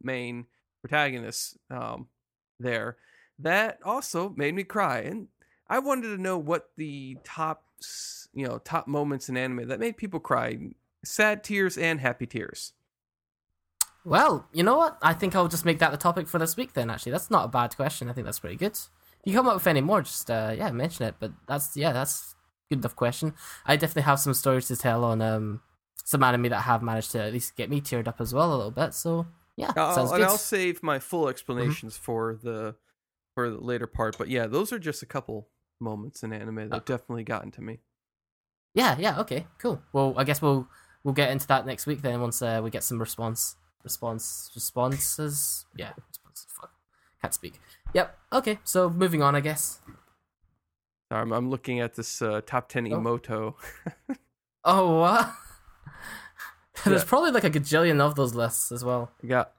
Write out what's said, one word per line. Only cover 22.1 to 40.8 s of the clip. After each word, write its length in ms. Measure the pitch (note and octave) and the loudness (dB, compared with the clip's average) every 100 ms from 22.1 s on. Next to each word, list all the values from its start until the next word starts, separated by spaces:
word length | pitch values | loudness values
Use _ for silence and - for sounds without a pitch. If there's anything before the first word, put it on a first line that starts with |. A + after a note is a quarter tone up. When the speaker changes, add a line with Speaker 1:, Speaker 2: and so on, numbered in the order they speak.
| - - - _ _ _ | -4 -8 -18 _ _ _
Speaker 2:
good 80 | C#3 | -2
enough 180 | A#2+ - | -2 0
question. 380 | A#2+ - D#3 - - - - | 0 0 -4 -6 -14 -10 2
I 100 | D3 | 2
definitely 260 | D#3 D#3 | 2 2
have 180 | C#3+ C#3 | 4 4
some 140 | C#3+ | 2
stories 320 | C3 C#3 C3 - | 2 4 2 2
to 80 | B2 | 0
tell 280 | B2+ A#2 | 0 2
on, 160 | A#2 A2 | 2 2
um, 400 | A2 A2 G#2+ G#2+ - _ _ - | 2 0 -2 -6 -12 _ _ -12
some 180 | - C#3+ | -2 4
anime 260 | C3 A#2+ A#2+ | 4 4 2
that 140 | A2 | 0
have 200 | B2+ A#2 | 2 2
managed 280 | A#2 A2 A2 | 2 -2 -2
to 100 | A#2 | -4
at 100 | G#2+ | -2
least 220 | B2 - - | -4 -6 -6
get 120 | G#2+ | -4
me 120 | C#3+ | -4
teared 280 | C#3+ B2 A#2 | -2 -4 -4
up 120 | - | -4
as 120 | A2+ | -2
well 220 | B2+ E3+ | 2 2
a 20 | C#3 | 2
little 140 | G#2 | -2
bit. 240 | C3+ D#3 | -2 -4
So, 320 | - E3 E3 E3+ - _ - | -2 -2 -2 -4 -10 _ -8
yeah, 160 | - D#3+ | -4 0
Speaker 1:
I'll, 180 | D#3+ | 2
Speaker 2:
sounds 160 | F3 B2 | 2 2
Speaker 1:
and 80 | F3+ | 4
Speaker 2:
good. 60 | G#3+ | 4
Speaker 1:
I'll 100 | G#3 | 2
save 440 | - G3+ F3+ E3+ | 0 0 0 0
my 160 | D#3+ C3+ | -2 -2
full 300 | - F3 D3 | -2 0 0
explanations 640 | B2 - B2 C3 D3+ A2 | -2 -6 -2 -2 -2 -8
Speaker 2:
Mm-hmm. 80 | - | -12
Speaker 1:
for 340 | - A2+ A2+ A2 | -6 -4 -2 -4
the, 340 | A#2+ A2 A2 A2 _ _ _ _ _ | -8 -8 -8 -12 _ _ _ _ _
for 160 | - A#2+ | -4 -4
the 80 | G#2+ | -2
later 280 | A#2+ B2 A2+ | -4 -4 -4
part. 300 | - A2 - | -4 -4 -4
But 120 | B2+ | -4
yeah, 180 | B2+ A2+ | -2 0
those 260 | C3+ G#3+ | 0 -2
are 60 | A#3 | -4
just 240 | E3 - | -6 -8
a 40 | - | -8
couple 420 | C#3 - A2 - _ _ _ | -10 -8 -12 -12 _ _ _
moments 420 | A2+ G#2+ A2 - | -6 -6 -10 -10
in 100 | A2 | -10
anime 360 | G#2+ A2 A2 G#2+ | -8 -8 -8 -6
that 20 | |
Speaker 2:
Uh, 80 | A#2 | -6
Speaker 1:
definitely 440 | - B2 - A#2 | -4 -6 -4 -8
gotten 260 | A2 A2 - | -6 -6 -8
to 80 | - | -12
me. 200 | A2 A2+ _ _ _ _ _ _ _ _ _ | -12 -14 _ _ _ _ _ _ _ _ _
Speaker 2:
Yeah, 220 | - B3 C3 | 2 4 4
yeah, 220 | G3+ D#3+ | 0 0
okay, 260 | - C3 E3+ _ | -2 -4 -6 _
cool. 240 | B3 F3+ - | -4 -4 -2
Well, 220 | C#3 C3+ B2+ | 2 2 2
I 80 | |
guess 160 | C#3 D3 | 2 2
we'll, 280 | D3+ C#3 B2+ - | 4 2 0 -12